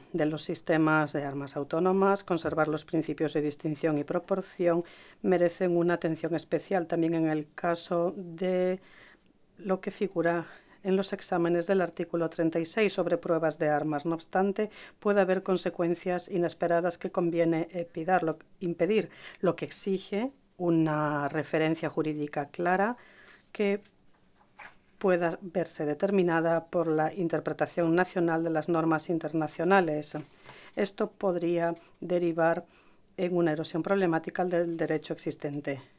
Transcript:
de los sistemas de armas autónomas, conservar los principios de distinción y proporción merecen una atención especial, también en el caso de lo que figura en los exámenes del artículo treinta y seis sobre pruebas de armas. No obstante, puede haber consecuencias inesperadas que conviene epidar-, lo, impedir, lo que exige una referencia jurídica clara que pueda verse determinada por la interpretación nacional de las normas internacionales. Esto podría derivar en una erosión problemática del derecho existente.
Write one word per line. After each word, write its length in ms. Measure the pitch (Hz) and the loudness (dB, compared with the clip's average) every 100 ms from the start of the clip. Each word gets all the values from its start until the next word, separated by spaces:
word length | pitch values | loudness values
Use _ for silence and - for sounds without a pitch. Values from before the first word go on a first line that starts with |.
| - | -4
de 140 | 170 151 | -2 -2
los 160 | 156 | -2
sistemas 680 | - 160 - 160 156 156 147 | -6 -6 0 4 4 4 2
de 120 | 151 | -2
armas 340 | 143 139 139 147 | -4 -6 -6 -6
autónomas, 640 | 139 160 180 190 196 196 | -4 0 2 4 4 2
conservar 440 | - 165 160 156 151 | 0 -2 0 0 0
los 180 | 156 - | -2 -2
principios 480 | 165 156 143 160 | -2 -2 -2 -2
de 80 | 156 | 0
distinción 560 | 147 143 160 147 165 147 | -2 -4 -6 -2 0 0
y 60 | |
proporción 800 | 147 175 - 190 185 - 175 170 170 - - - | -2 -4 -2 -4 -4 -2 2 2 -2 -10 -20 -4
merecen 520 | 202 180 175 - 185 170 | 0 4 4 2 0 2
una 200 | 175 175 | 2 2
atención 400 | 165 160 160 165 | 0 -2 -2 -4
especial, 500 | - 160 - 190 165 | -2 -4 0 -2 0
también 300 | 170 165 165 | 0 2 2
en 120 | 160 | 2
el 240 | 156 151 - | 0 -4 -4
caso 580 | 175 170 - 175 175 208 | -2 -2 -2 0 0 -2
de 640 | 175 165 185 185 185 185 - - - - _ _ _ - | -10 -4 -2 0 0 -2 -8 -20 -20 -20 _ _ _ -10
lo 240 | 202 190 | -4 -2
que 80 | 196 | -4
figura 560 | - 190 175 165 170 160 - - - | -4 -2 0 2 0 -4 -14 -20 -8
en 120 | 190 190 | 0 0
los 180 | 190 | 0
exámenes 520 | 202 - 180 170 175 170 | -6 -2 0 2 2 2
del 160 | 196 | 0
artículo 480 | 170 - 170 170 165 | 0 -4 -4 -2 -2
treinta 300 | - 165 165 | 0 0 0
y 60 | 165 | -2
seis 280 | - 208 | 0 0
sobre 240 | - 170 170 | 2 0 0
pruebas 400 | - 160 160 147 | 0 2 0 0
de 120 | 151 | 0
armas. 360 | 147 151 147 170 | 2 0 -2 -2
No 80 | |
obstante, 560 | 160 - 185 202 196 214 - - - | -4 -2 0 0 0 -4 -8 -20 -4
puede 200 | 208 202 | 0 4
haber 220 | 185 185 | 4 2
consecuencias 880 | 185 180 180 170 170 170 185 175 - | 2 0 0 -2 0 0 -2 -4 -2
inesperadas 680 | 190 170 - 170 170 175 - | -2 -2 0 0 2 2 -2
que 120 | 180 | -4
conviene 580 | 185 170 165 165 165 165 | -2 0 2 2 2 -2
epidar-, 500 | 180 170 170 160 185 | -6 -8 -6 0 2
lo, 160 | 160 151 - - | 2 -4 -10 -8
impedir, 500 | 175 170 170 220 165 - - - | -6 0 2 2 -2 -8 -20 -2
lo 160 | 180 165 | 0 0
que 100 | 147 | -6
exige 680 | - 202 185 - 202 262 - _ - | -6 -4 -4 -2 -4 -4 -8 _ -4
una 680 | 175 165 156 151 151 147 143 | 2 4 4 2 0 -2 -2
referencia 640 | 160 - 160 156 160 175 | -4 -2 0 2 0 -2
jurídica 560 | 175 156 151 147 151 143 | -2 -2 -2 -4 -4 -6
clara 480 | - 175 185 208 247 - - - - _ | -4 0 2 0 -2 -12 -20 -20 -20 _
que 300 | - 202 202 - _ _ _ _ _ _ - - - _ _ | -2 0 0 -6 _ _ _ _ _ _ -20 -20 -20 _ _
pueda 380 | 196 175 170 170 | 2 2 2 -4
verse 440 | 190 175 165 - 151 | -6 -4 -4 -4 -4
determinada 800 | 147 196 196 175 165 165 165 160 | 0 2 4 4 4 2 0 0
por 220 | 180 165 | 0 2
la 260 | 156 156 | 2 0
interpretación 800 | 196 165 156 156 143 - - 165 | 0 -2 -2 -2 -2 -2 0 2
nacional 500 | 170 180 185 170 165 | 4 2 0 0 0
de 60 | 165 | 0
las 180 | 160 156 | -2 0
normas 440 | 165 160 151 - | 0 2 0 0
internacionales. 1080 | 165 156 160 151 - 170 196 170 151 151 151 - - - - - - | -4 -2 -4 -4 -2 4 4 4 -2 -6 -10 -12 -18 -20 -20 -10 -4
Esto 360 | 202 - 208 | -4 -2 -6
podría 640 | - 196 175 170 170 170 165 - - | -2 -2 0 0 0 0 -2 -10 -12
derivar 680 | 170 175 175 165 165 165 - _ _ _ _ - | -2 0 2 2 2 2 -4 _ _ _ _ -4
en 220 | 180 180 | 0 2
una 140 | 170 | 2
erosión 320 | 151 156 165 | 2 -2 -4
problemática 600 | 160 196 185 160 165 - | 0 2 2 0 -2 -2
del 320 | 180 175 170 165 | 0 0 0 -2
derecho 380 | 156 156 - | -2 -2 -4
existente. 680 | 160 165 143 151 143 143 139 - | -6 -6 -6 -6 -6 -6 -8 -10